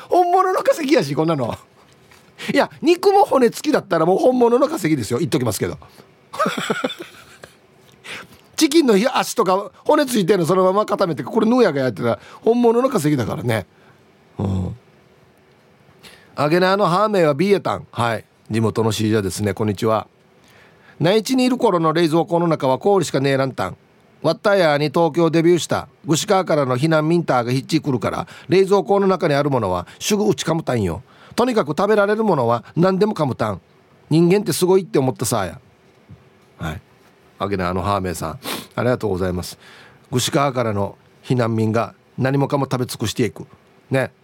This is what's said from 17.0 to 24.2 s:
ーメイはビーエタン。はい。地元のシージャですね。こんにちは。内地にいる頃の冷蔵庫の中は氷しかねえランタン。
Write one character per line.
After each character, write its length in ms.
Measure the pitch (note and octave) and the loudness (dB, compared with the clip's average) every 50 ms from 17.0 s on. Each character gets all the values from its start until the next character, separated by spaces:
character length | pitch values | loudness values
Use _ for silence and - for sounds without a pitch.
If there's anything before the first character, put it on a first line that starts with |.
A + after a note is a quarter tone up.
| G#3 | 2
ー 20 | A3 | 2
メ 120 | G#3 F#3+ | 2 2
イ 20 | E3+ | 2
は 120 | D3+ C#3+ | 2 2
ビ 160 | C3+ F3+ G3+ | 2 2 2
ー 60 | G3+ | 2
エ 40 | F3+ | 2
タ 160 | - B2 G#2 | 0 -4 -6
ン。 100 | F#2 - - - | -6 -8 -12 -6
は 240 | - A#2 A#2 A2 | -4 -2 -2 -2
い。 80 | G#2 - _ _ _ _ - | -4 -8 _ _ _ _ -6
地 100 | G#2+ A2+ | -2 0
元 220 | A2+ G#2+ - - A2 | 0 0 0 0 -2
の 100 | A2+ G#2 | -2 0
シ 120 | - A2 | -2 0
ー 40 | G#2+ | 0
ジ 60 | G#2+ | 0
ャ 60 | A2 G2 | 0 0
で 80 | F#2+ | -2
す 120 | E2+ - G#2 | -4 -4 -4
ね。 120 | G2+ F#2+ | -4 -4
こ 100 | - A2 | -2 -4
ん 40 | G#2+ | -4
に 80 | G2+ | -4
ち 100 | - A#2 | -2 -2
は。 220 | A2 A2 G#2+ - _ _ _ _ _ _ _ _ _ _ - - _ _ _ _ - - - | 0 0 -2 -2 _ _ _ _ _ _ _ _ _ _ -20 -20 _ _ _ _ -20 -8 -2
内 240 | C#3+ E3+ G3+ A3+ G#3+ | 0 2 2 2 0
地 140 | - C4 | 0 -2
に 80 | B3+ B3+ | 0 0
い 60 | B3+ | 0
る 60 | B3+ | 0
頃 220 | A#3 - A3 F3+ E3+ | 0 0 0 0 2
の 140 | E3 D#3+ D3+ | 0 0 2
冷 160 | E3+ F3 D#3 | 2 0 2
蔵 160 | D3 E3+ D#3+ | 2 0 0
庫 160 | - E3+ E3+ | 0 0 0
の 80 | F3 E3+ | 0 0
中 180 | D#3 - D3 | -2 0 0
は 120 | C3 C3 B2+ | 0 0 0
氷 260 | - G3 G3+ F#3+ D#3 | 2 2 2 2 0
し 80 | - - | 0 -2
か 80 | C#3+ | -2
ね 100 | C3 C#3 | 0 0
え 60 | C3+ | 0
ラ 80 | C3+ C3+ | 0 -2
ン 80 | C3+ A2 | -4 -4
タ 160 | - G2 F#2 | -6 -8 -8
ン。 80 | E2+ - _ _ _ _ _ _ _ _ | -8 -12 _ _ _ _ _ _ _ _